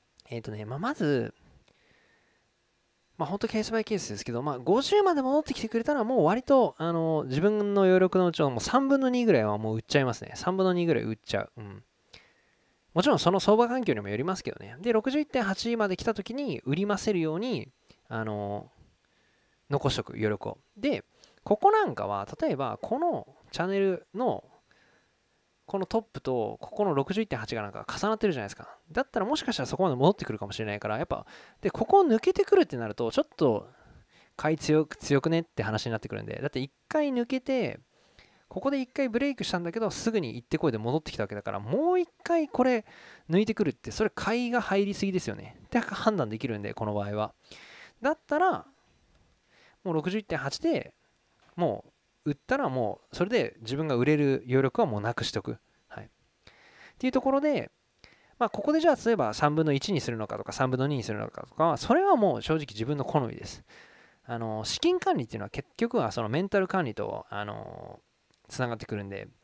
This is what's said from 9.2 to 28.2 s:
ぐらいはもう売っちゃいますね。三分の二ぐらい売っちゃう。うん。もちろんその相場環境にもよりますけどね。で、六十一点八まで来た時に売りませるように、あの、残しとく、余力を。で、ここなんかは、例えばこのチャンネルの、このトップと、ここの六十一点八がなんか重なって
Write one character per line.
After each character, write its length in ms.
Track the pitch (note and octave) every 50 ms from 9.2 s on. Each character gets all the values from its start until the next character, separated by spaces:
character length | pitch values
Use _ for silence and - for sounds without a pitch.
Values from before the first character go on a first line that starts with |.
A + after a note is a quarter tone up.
| A#3+
ぐ 80 | A3+ F3
ら 60 | B2
い 40 | G#2+
は 120 | G#2+ G#2 G#2
も 160 | A2 A2 A2
う 20 |
売 40 | A2
っ 20 | -
ち 120 | - - C#3+
ゃ 20 |
い 60 | C3+
ま 80 | B2+ A2
す 100 | - -
ね。 80 | - -
三 200 | - - F3+ F#3
分 80 | F#3+ F#3+
の 80 | F#3
二 140 | F3+ F3 F3
ぐ 80 | E3 D3+
ら 80 | A#2
い 20 | A2
売 120 | A2 A2
っ 20 | -
ち 140 | _ - -
ゃ 60 | G2+
う。 100 | G2+ - _ -
う 40 |
ん。 220 | G#2+ G2+ G2 G#2 - _ _ _ _ _ - - - _ _ _ _ _ _ _ _ _ _ _ _ _ -
も 100 | E3 F#3
ち 60 | D4
ろ 60 | C#4
ん 40 | E3
そ 100 | - F3
の 120 | F#3+ F#3+
相 160 | - G3+ G#3 A3
場 100 | A#3+ A#3
環 160 | B3 C4 A#3+
境 100 | G3 C3
に 60 | G#2+
も 80 | G2+ G2
よ 80 | G#2
り 80 | A2 C3+
ま 120 | F3+ F#3+ -
す 60 | -
け 80 | -
ど 120 | - - -
ね。 140 | G2+ A#2 C#3
で、 140 | F#3 A#3+ A3+
六 180 | A3 G#3+ C4+
十 80 | C4 D4+
一 60 | D4+
点 180 | - - B3+ A3+
八 320 | G3 F#3+ - - A#3 A#3
ま 140 | A3+ G#3+ G3
で 80 | F#3 -
来 60 | -
た 100 | F#3+ G#3
時 200 | - G3 - A3+
に 280 | C4+ C#4+ B3+ D3 - -
売 120 | B2+ C#3 E3+
り 80 | G3+
ま 120 | G3+ G#3 G3
せ 140 | - A3
る 80 | G#3 F3
よ 160 | D#3+ D#3 D#3
う 40 | F3
に、 300 | A3 C4 A3 C3 G#2 - - _ _ - - _ _ -
あ 160 | A2+ A2+ A2
の、 480 | A2 G#2+ G#2 G2+ G2+ G#2 G2+ - - _ _ - _ _ _ _ _ _ _ _ _ _ _ _ _ _ _ _ -
残 200 | C#3 C#3+ - C#3
し 60 | -
と 80 | - G#2+
く、 100 | - -
余 160 | - G#2+ G#2+
力 200 | G#2 F#2+ - G#2+
を。 80 | G#2 - _ _ _ G#3
で、 260 | G#3 D4 C4 - - _ _ _ - - _ _ _
こ 140 | - - -
こ 140 | - G4
な 120 | G#4+ A4 G#4
ん 100 | B3 B2+
か 120 | G2+ G#2 G2+
は、 200 | G2+ G2 G2+ - - -
例 100 | D#4+ D4+
え 40 | F3+
ば 240 | C3 C#3 A#2 G#2+ -
こ 180 | - - A3 C#4
の 280 | E4+ F4 C#4+ C3 - - - _ _ _
チ 80 | - -
ャ 80 | F3 F#3
ン 20 |
ネ 100 | G3 G3
ル 280 | G3 F#3+ F#3 - - _ -
の、 300 | G3 C4 A3+ A2+ F#2 - - _ _ _ _ _ _ _ _ _ _ _ _ _ _ _ _ _ _ _ _ _ _ _
こ 120 | - - G3
の 80 | F#3
ト 140 | - - A3+
ッ 20 |
プ 180 | A3 - - -
と、 380 | - C#3 B2+ A#2+ A2 G#2+ A2 -
こ 100 | - -
こ 140 | - - G#3
の 100 | G3 D3+
六 180 | C#3 C#3 - F#3
十 80 | G#3+
一 60 | A3 -
点 100 | - A2
八 160 | G#2+ - B2
が 80 | A2+
な 80 | G#2 G2+
ん 20 |
か 140 | G2 G#2+ G#2+ -
重 200 | - - - G#3
な 80 | A3
っ 20 |
て 80 | -